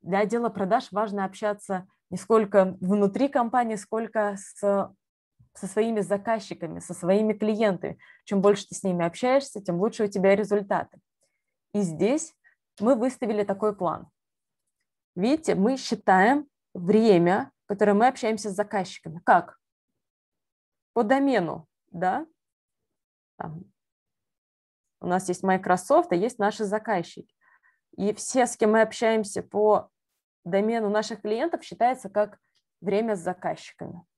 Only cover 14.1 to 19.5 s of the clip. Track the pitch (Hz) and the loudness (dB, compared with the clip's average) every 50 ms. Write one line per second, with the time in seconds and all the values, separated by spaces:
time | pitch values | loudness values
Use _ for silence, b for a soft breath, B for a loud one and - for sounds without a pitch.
14.1 | _ _ _ _ _ _ _ _ _ _ _ _ _ _ _ _ _ _ _ _ | _ _ _ _ _ _ _ _ _ _ _ _ _ _ _ _ _ _ _ _
15.1 | _ 175 185 240 285 320 - - 175 170 190 226 269 262 - - 233 202 _ - | _ -2 0 0 0 0 0 -2 0 2 2 0 0 -2 -4 -6 -6 -2 _ 4
16.1 | 190 185 190 226 269 294 294 _ _ _ _ _ _ 185 175 170 208 220 226 226 | 6 6 6 6 4 2 0 _ _ _ _ _ _ -8 0 4 4 6 6 8
17.1 | 196 170 170 175 185 226 269 - _ _ _ _ 208 202 214 208 202 202 226 254 | 6 6 6 4 2 0 -2 -6 _ _ _ _ 0 2 4 4 6 6 4 4
18.1 | 262 - - 220 226 202 214 214 190 202 208 208 - 202 180 180 - - _ 165 | 2 2 -4 -4 -2 -2 -6 -6 -4 -4 -4 -2 -2 -4 -4 -6 -10 -16 _ -14
19.1 | 156 175 _ - 214 175 170 - | -16 -6 _ 4 4 4 4 0